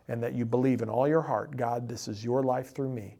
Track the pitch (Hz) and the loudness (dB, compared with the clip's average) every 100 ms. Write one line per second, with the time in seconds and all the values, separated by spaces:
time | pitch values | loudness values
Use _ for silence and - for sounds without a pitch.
0 | - 120 120 127 120 123 131 120 110 113 | -8 -4 -2 -2 2 4 4 2 0 2
1 | 139 160 151 110 95 127 117 120 120 120 | 4 2 2 0 -2 -2 -2 -2 -4 -6
2 | - 104 117 127 131 127 131 - 135 123 | -8 -6 0 2 2 0 -2 -6 -4 -4
3 | 98 - | -8 -14